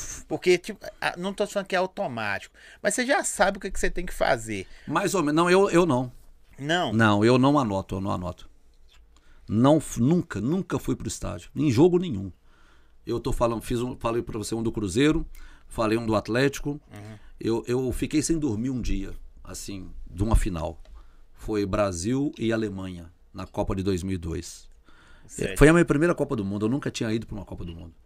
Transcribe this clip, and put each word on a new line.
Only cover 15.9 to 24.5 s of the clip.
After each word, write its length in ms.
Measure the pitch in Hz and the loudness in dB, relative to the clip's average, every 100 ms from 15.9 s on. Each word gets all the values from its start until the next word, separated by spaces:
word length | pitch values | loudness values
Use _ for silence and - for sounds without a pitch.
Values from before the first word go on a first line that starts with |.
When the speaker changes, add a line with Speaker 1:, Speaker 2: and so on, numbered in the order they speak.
| 113 | 0
Speaker 2:
um 80 | 110 | 2
do 80 | |
Atlético. 680 | 107 104 120 139 - 147 147 - | 0 0 2 2 0 -6 -8 -12
Speaker 1:
Uhum. 260 | 104 104 107 - - | -18 -18 -18 -20 -6
Speaker 2:
Eu, 240 | - 113 - | -2 0 0
eu 240 | 123 127 | -2 0
fiquei 320 | - - 156 | -2 0 0
sem 160 | - 165 | 0 0
dormir 320 | 147 104 127 | 0 -2 -2
um 100 | 127 | -2
dia, 300 | - 98 95 - - - | -2 -2 -4 -10 -16 -20
assim, 480 | - 92 - 98 90 - - | -16 -14 -12 -12 -12 -14 -12
de 140 | 85 | -4
uma 140 | 110 107 | 2 2
final. 440 | 110 85 82 85 - - - - - | 2 -2 -6 -8 -16 -20 -20 -20 -20
Foi 320 | - - 107 98 | -14 -4 -2 0
Brasil 640 | 101 101 85 101 131 147 - | 2 0 0 -2 0 -2 -2
e 140 | 110 | -2
Alemanha, 600 | 113 107 95 95 87 82 - - | 0 -2 -6 -8 -10 -14 -20 -18
na 100 | 92 | -14
Copa 300 | 92 - 95 | -10 -4 -2
de 80 | 98 | -2
dois 220 | 95 92 | 0 -2
mil 100 | 92 | -2
e 40 | 95 | -6
dois. 520 | 85 78 - | -6 -8 -10